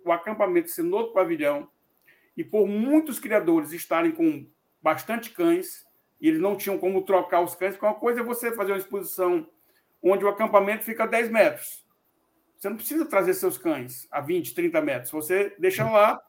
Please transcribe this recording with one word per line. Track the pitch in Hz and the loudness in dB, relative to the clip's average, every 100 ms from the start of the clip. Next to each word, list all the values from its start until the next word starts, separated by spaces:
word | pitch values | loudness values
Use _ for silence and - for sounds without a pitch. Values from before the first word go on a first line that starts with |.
o | 170 | -2
acampamento | 170 214 214 196 175 165 | -2 -2 0 2 2 0
ser | - | -4
no | 170 202 | -2 0
outro | 226 | 0
pavilhão | 214 170 160 147 147 - _ _ _ _ _ _ - | 0 0 0 0 -2 -6 _ _ _ _ _ _ -12
e | |
por | 165 214 202 | -2 2 2
muitos | 208 254 311 311 214 | 2 4 2 2 -8
criadores | 208 156 165 165 147 | 0 0 4 2 0
estarem | 170 - 165 170 | -10 -2 0 0
com | 160 165 143 - _ _ _ | 2 0 0 -10 _ _ _
bastante | 156 156 - 226 - | -2 -2 -4 -8 -8
cães, | - 170 175 185 - _ _ _ - | 0 2 2 -2 -14 _ _ _ -2
e | 156 | 0
eles | 160 | 2
não | 190 196 | 0 -2
tinham | 196 175 | -4 -2
como | 180 190 | 0 0
trocar | 190 185 - 175 | 2 0 2 0
os | 170 | 0
cães, | - 190 | -2 -6
porque | 196 | -2
uma | 214 | -2
coisa | 214 233 240 | 0 -2 -2
é | |
você | 233 233 233 | -4 -4 -4
fazer | 226 196 | -4 -2
uma | 196 | -2
exposição | - 196 170 - 180 175 160 _ _ _ _ _ | -4 -8 -8 -2 0 0 -2 _ _ _ _ _
onde | 180 196 | 2 2
o | 202 | 2
acampamento | 202 220 208 196 214 | 0 4 4 4 -2
fica | 226 226 | -6 -4
a | 220 | 0
dez | 226 226 | 0 0
metros. | 226 165 - - - _ _ _ _ _ _ _ _ | 4 2 2 -14 -16 _ _ _ _ _ _ _ _
Você | 196 | -10
não | 220 | -8
precisa | - 302 | -6 -4
trazer | - 196 180 | 0 0 2
seus | 190 185 - | 0 -2 -2
cães | 165 139 123 - - | -4 -4 -6 -14 -10
a | 147 | -8
vinte, | 139 180 - | -4 -4 -4
trinta | - 170 160 | -2 0 0
metros. | 147 123 127 | 0 -4 -6
Você | 156 156 190 202 - | -8 -2 0 0 0
deixa | 185 185 | -2 0
lá, | 220 214 214 285 | 2 6 6 2